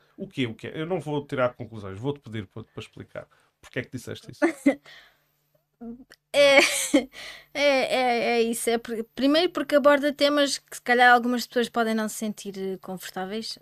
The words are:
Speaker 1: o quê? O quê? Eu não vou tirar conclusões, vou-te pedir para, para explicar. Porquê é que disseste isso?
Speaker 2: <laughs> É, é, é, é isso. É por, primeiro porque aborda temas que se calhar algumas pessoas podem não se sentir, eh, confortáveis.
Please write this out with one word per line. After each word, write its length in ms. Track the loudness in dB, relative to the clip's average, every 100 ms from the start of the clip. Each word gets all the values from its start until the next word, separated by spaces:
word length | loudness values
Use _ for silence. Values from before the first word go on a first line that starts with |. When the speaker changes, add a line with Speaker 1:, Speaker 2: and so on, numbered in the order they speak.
| _ -16
Speaker 1:
o 120 | -12
quê? 180 | -4 -4
O 80 |
quê? 180 | -4 -10 -10
Eu 100 | -6
não 140 | -6
vou 260 | -4 -6 -4
tirar 300 | -2 -2 -2
conclusões, 420 | -12 -12 -12 -8
vou-te 220 | -8 -8
pedir 260 | -10 -12 -12
para, 180 | -16
para 200 | -16 -18
explicar. 440 | -18 -18 -16 -16 -16 _ _ _
Porquê 200 | -12 -12
é 40 |
que 80 | -10 -12
disseste 340 | -12 -14 -16
isso? 100 | -2 -2
Speaker 2:
<laughs> 360 | 2 0 0 -6 -20 -20 _ _ _ _ _ _ _ -16 -16 -20 -20 _
É, 280 | 4 6 6
é, 1000 | 4 0 0 0 0 -8 -18 -18 -14 0
é, 600 | 2 2 2 0 2 0 0 2
é 40 |
isso. 260 | 0 -2 -2
É 80 | -2
por, 260 | -4 -8 -8 -2
primeiro 360 | 2 2 2
porque 240 | -2 0 4
aborda 380 | 6 4 2
temas 460 | 0 2 2 0 -2
que 160 | -10 -10
se 60 |
calhar 300 | 0 6 8
algumas 340 | 6 4 -4 -4
pessoas 220 | -4 -2
podem 260 | -2 -2 -2
não 120 | -4
se 80 | -6
sentir, 380 | -8 -8 -12 -8
eh, 220 | -8 -8
confortáveis. 800 | -10 -12 -12 -10 -8 -8 -10 -12